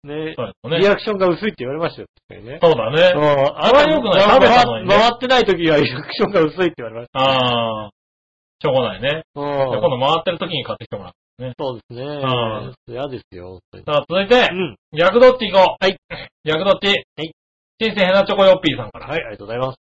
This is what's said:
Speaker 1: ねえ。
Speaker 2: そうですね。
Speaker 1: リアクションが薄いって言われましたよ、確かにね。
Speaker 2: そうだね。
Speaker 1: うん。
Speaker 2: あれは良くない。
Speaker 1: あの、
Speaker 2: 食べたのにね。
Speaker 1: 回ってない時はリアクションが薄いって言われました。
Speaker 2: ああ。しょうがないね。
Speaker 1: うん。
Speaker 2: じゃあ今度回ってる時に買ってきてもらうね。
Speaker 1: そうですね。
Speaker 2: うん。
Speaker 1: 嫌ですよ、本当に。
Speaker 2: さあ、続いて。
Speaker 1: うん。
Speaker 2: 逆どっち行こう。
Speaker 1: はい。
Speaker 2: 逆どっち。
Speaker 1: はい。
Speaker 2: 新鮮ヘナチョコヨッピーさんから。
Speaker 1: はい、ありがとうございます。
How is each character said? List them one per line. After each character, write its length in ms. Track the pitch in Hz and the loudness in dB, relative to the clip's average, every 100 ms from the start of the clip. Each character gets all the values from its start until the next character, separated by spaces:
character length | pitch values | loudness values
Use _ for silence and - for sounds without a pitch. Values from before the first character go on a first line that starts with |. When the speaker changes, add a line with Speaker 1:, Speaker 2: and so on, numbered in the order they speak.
Speaker 1:
ね 280 | 143 151 160 | -12 -10 -10
え。 20 | 160 | -8
Speaker 2:
そ 80 | |
う 40 | 110 | -10
で 60 | - | -10
す 60 | 120 | -6
ね。 100 | 165 | 0
Speaker 1:
リ 80 | 196 | 2
ア 80 | 196 | 0
ク 60 | |
シ 80 | - | -2
ョ 20 | |
ン 40 | 202 | -2
が 100 | 185 | 0
薄 180 | 160 214 | 0 -4
い 40 | |
っ 20 | |
て 60 | 170 | -6
言 80 | 123 | -8
わ 60 | 143 | -6
れ 40 | |
ま 100 | 165 | -6
し 40 | - | -8
た 60 | |
よ、 60 | 98 _ _ | -20 _ _
確 140 | 95 | -20
か 60 | 107 | -16
に 20 | |
ね。 100 | 147 | 0
Speaker 2:
そ 80 | 170 | 2
う 40 | 143 | 2
だ 160 | 110 | 0
ね。 200 | 156 180 | 2 4
Speaker 1:
う 60 | 175 | 4
ん。 40 | 151 143 139 151 | 2 2 0 0
Speaker 2:
あ 160 | 175 | 4
れ 60 | 262 | 4
は 140 | 294 | 4
良 100 | 311 | 2
く 80 | 233 | 2
な 120 | 180 | 2
い。 20 | |
Speaker 1:
あ 40 | 202 | 6
の、 60 | |
Speaker 2:
食 80 | 254 | 6
べ 60 | 254 | 6
た 180 | 247 240 | 4 4
の 160 | 226 | 0
に 60 | 180 | 2
ね。 80 | 202 | 4
Speaker 1:
回 140 | 233 | 4
っ 100 | 240 | 0
て 80 | 254 | 0
な 120 | 254 | 2
い 60 | 202 | 2
時 240 | 175 165 | 2 2
は 80 | 156 | 2
リ 140 | 139 | 0
ア 100 | 127 | -4
ク 120 | - | -12
シ 100 | - | -4
ョ 40 | 202 | 0
ン 40 | |
が 100 | 196 | 2
薄 140 | 156 165 | 0 0
い 40 | 180 | -4
っ 20 | |
て 40 | - | -4
言 80 | 117 | -12
わ 60 | |
れ 80 | 113 | -12
ま 40 | 120 | -10
し 40 | |
た。 60 | 135 | -2
Speaker 2:
あ 680 | 135 131 127 120 113 110 104 | 2 2 0 0 -2 -4 -10
あ。 20 | _ _ _ _ _ _ _ | _ _ _ _ _ _ _
し 80 | 151 | -2
ょ 40 | |
う 20 | |
が 200 | 131 113 | 0 -2
な 40 | 95 | -4
い 40 | |
ね。 220 | 127 156 - 143 | -6 -6 -10 -10
Speaker 1:
う 60 | |
ん。 40 | 143 | -6
Speaker 2:
じ 300 | 143 135 113 | -2 -2 0
ゃ 20 | |
あ 40 | |
今 0 | |
度 180 | 107 123 | -2 0
回 160 | 135 160 | 0 0
っ 40 | |
て 80 | 190 | -2
る 80 | 170 | -6
時 140 | 175 | -6
に 100 | 156 | -8
買 120 | - - | -8 -12
っ 20 | |
て 80 | 113 | -12
き 40 | |
て 60 | 104 | -14
も 80 | |
ら 80 | 90 | -16
う 320 | _ _ _ | _ _ _
ね。 100 | 127 123 | -14 -10
Speaker 1:
そ 140 | 143 | -10
う 60 | 117 | -10
で 20 | _ | _
す 60 | |
ね。 100 | 120 | -14
Speaker 2:
う 40 | 139 | -12
ん。 680 | 147 135 123 117 110 104 - - | -6 -4 -2 -4 -8 -12 -18 -16
Speaker 1:
嫌 200 | 120 143 | -12 -10
で 100 | 123 | -12
す 160 | _ 92 | _ -20
よ、 140 | 90 | -18
本 100 | 92 _ | -20 _
当 60 | 95 | -18
に。 40 | 92 | -4
Speaker 2:
さ 60 | 147 | -4
あ、 80 | - | -2
続 140 | 175 | -4
い 60 | 196 | 2
て。 220 | 247 190 | 2 2
Speaker 1:
う 40 | 180 | -2
ん。 200 | 170 101 _ - | -8 -8 _ 0
Speaker 2:
逆 220 | 180 220 | 2 6
ど 140 | 254 | 6
っ 40 | 254 | 6
ち 140 | 208 | 0
行 60 | 190 | 4
こ 200 | 180 - | 4 2
う。 40 | |
Speaker 1:
は 40 | 190 | -2
い。 100 | 202 _ 170 - _ 151 | -2 _ -18 -18 _ -4
Speaker 2:
逆 180 | 156 | -2
ど 80 | 190 | 0
っ 80 | 190 | 0
ち。 60 | 196 | 0
Speaker 1:
は 60 | 196 - - | -2 -4 -12
い。 80 | 160 _ _ _ _ _ | -12 _ _ _ _ _
Speaker 2:
新 160 | 220 208 | -4 0
鮮 100 | 185 | 2
ヘ 60 | |
ナ 120 | 190 | 2
チ 100 | 196 | 2
ョ 20 | 202 | 4
コ 100 | 190 | 4
ヨ 80 | |
ッ 60 | 185 | 4
ピ 140 | 156 | 2
ー 40 | 123 | -4
さ 80 | 107 | -8
ん 60 | |
か 80 | - | -14
ら。 80 | - | -8
Speaker 1:
は 80 | 156 | -8
い、 60 | |
あ 60 | 120 | -8
り 20 | |
が 60 | 101 | -16
と 60 | 101 | -10
う 20 | |
ご 60 | |
ざ 40 | 117 | -6
い 20 | |
ま 140 | 131 | -6
す。 60 | 123 | -8